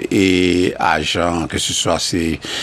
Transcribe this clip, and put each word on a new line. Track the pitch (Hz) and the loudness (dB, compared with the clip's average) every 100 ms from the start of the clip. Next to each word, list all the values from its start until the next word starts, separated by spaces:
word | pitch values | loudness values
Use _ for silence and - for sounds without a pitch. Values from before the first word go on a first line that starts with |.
| - | 0
et | 107 95 90 90 87 90 - | 2 4 4 2 2 0 0
agent, | - 78 76 92 87 87 76 | 0 0 0 0 0 0 -2
que | - | -4
ce | - | -4
soit | - - 80 | -2 0 -2
c'est, | - 92 82 73 - - | 0 0 0 -2 -6 -8